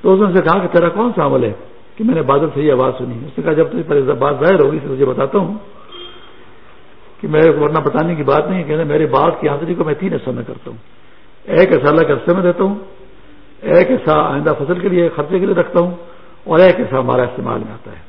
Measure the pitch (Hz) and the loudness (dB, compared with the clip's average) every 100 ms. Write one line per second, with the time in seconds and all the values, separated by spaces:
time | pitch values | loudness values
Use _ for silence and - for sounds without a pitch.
0 | 185 190 208 180 160 190 175 175 170 180 | 4 4 4 2 2 0 2 2 2 0
1 | 240 196 143 135 113 104 - - - - | -2 0 0 0 -2 -6 -16 -20 -20 -4
2 | 220 165 135 139 156 139 151 127 131 120 | -2 0 2 2 0 0 2 2 0 -2
3 | 123 117 143 - 156 151 165 233 151 143 | -8 -10 -10 -6 -2 0 0 -2 0 0
4 | 131 131 139 135 156 190 139 156 143 131 | 0 0 0 2 2 4 2 0 -6 0
5 | 135 123 139 202 185 214 - - - - | 0 0 -2 -2 -2 -8 -14 -20 -20 -18
6 | - - - - - - - - - - | -18 -20 -20 -20 -20 -20 -20 -20 -20 -20
7 | - - 156 151 165 147 147 156 139 147 | -20 -12 -2 4 4 4 2 0 0 0
8 | 165 160 135 143 - 185 151 151 151 151 | -2 -2 0 2 0 -4 -2 -4 0 0
9 | 151 131 160 160 151 143 165 170 156 143 | 2 2 0 0 -4 -2 -4 -4 -2 -2
10 | 185 156 - 123 117 - - 113 - - | -4 -4 -6 -8 -10 -14 -16 -18 -20 -20
11 | - - - - - 156 185 156 143 156 | -20 -20 -20 -20 -2 2 4 4 4 2
12 | 151 139 - 185 175 175 196 202 - - | 2 0 0 2 0 0 -2 -2 -10 -20
13 | - - - - - - 147 165 - 254 | -20 -20 -20 -20 -20 -12 2 2 4 0
14 | - 151 156 139 151 - 139 180 190 180 | 2 2 2 0 0 -2 -2 -2 0 2
15 | 170 147 147 185 202 180 170 180 175 175 | 0 -2 -2 -2 0 0 2 0 0 -4
16 | - - - - - 160 185 175 233 131 | -16 -20 -20 -18 0 4 4 4 -2 -2
17 | 123 127 123 - 123 113 110 - 107 101 | 0 0 -2 -4 -6 -6 -8 -14 -18 -18